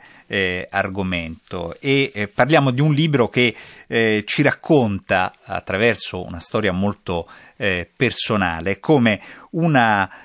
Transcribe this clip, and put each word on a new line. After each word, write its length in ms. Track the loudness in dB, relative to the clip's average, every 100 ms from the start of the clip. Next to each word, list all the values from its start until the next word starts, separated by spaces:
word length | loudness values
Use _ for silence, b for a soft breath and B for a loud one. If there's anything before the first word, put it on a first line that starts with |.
| b b -8
eh, 400 | -2 -2 -2 -4
argomento 1080 | -2 -2 -4 -4 -4 -6 -12 _ -10 -10 -8
e, 320 | -2 0 0
eh, 140 | -4 -4
parliamo 440 | 0 2 4 2
di 100 | 2
un 120 | 2
libro 360 | 2 2 2 2
che, 260 | 2 0 B B B B
eh, 380 | 0 2 2 0
ci 140 | 0
racconta, 920 | 0 0 2 2 2 -2 -2 0 0 -6 -10
attraverso 760 | -8 -4 0 0 0 -4 -10
una 200 | -10 -10
storia 320 | -6 -2 0
molto, 560 | 0 -2 -2 -6 -6 -6 B B -6
eh, 340 | -2 -2 -4 -2
personale, 880 | -2 0 -2 0 0 -2 -4 -4
come 400 | 2 4 4 0 B B B
una, 580 | -2 2 4 4 2 -2 B